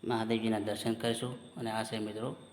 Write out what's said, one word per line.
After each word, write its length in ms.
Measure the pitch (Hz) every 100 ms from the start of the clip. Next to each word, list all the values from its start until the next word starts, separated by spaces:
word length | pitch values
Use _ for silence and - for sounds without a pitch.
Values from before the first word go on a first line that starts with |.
મહાદેવજીના 540 | - 120 110 113 113 110
દર્શન 360 | 101 104 117
કરીશું. 600 | 113 117 113 127 127 - -
અને 140 | 113
આ 140 | 110
છે 140 | 110 113
મિત્રો 380 | 107 107 120 160 -